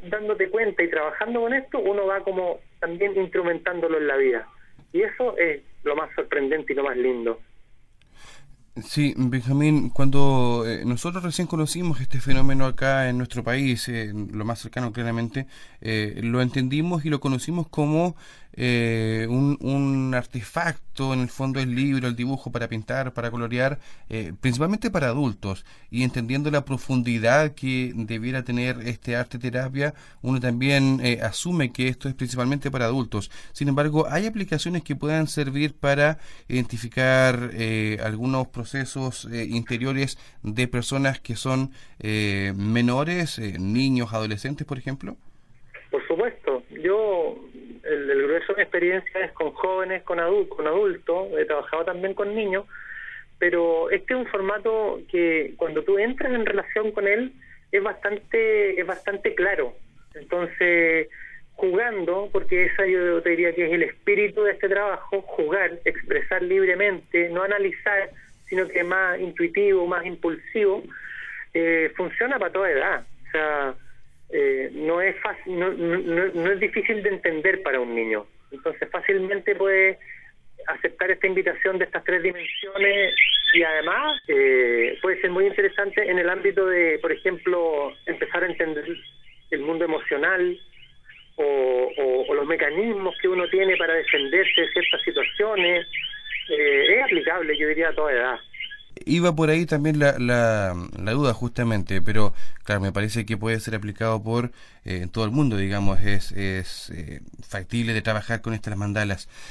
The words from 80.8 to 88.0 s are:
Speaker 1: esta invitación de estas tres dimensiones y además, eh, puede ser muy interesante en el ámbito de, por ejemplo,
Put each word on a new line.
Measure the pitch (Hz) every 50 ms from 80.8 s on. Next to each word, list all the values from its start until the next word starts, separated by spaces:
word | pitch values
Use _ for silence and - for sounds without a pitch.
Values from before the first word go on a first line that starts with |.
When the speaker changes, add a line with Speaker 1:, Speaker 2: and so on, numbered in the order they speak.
| - 160 - - 185 185
Speaker 1:
esta | 185 - -
invitación | 185 185 190 180 175 - - - 190 190 180
de | 175
estas | 170 - 165 -
tres | - 180 175
dimensiones | 165 185 175 175 165 - - - - 196 190 196 196 202 196 202 196 175 - - - - - - - - -
y | 175
además, | 165 160 156 156 151 170 190 240 285 302 294 - - -
eh, | 147 135 135 131 131 127 123 120 120 117 117 - - -
puede | - 190 180 185
ser | - 180
muy | 180 185 196
interesante | 202 196 214 196 196 - 202 202 202 - 214 208 185
en | 180 180
el | 170 175
ámbito | 185 190 175 196 190 196 190
de, | 185 180 175 170 165 156 156
por | 165 160
ejemplo, | 156 - - 185 180 170 - 180 175 175 170 165 156 143 143 131 - -